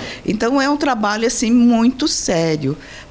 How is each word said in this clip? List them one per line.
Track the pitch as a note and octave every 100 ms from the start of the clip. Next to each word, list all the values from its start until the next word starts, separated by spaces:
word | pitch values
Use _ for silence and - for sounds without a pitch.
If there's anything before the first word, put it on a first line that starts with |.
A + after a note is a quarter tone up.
| - -
Então | - G#3+ A3+ C#4
é | C4+
um | D4
trabalho | D4+ A#3 G#3 G#3+ A3+
assim | - A3
muito | B3 A#3+ A3+ A#3 B3+ D4+
sério. | - - E3+ E3 D#3 C3+ D#3 - - -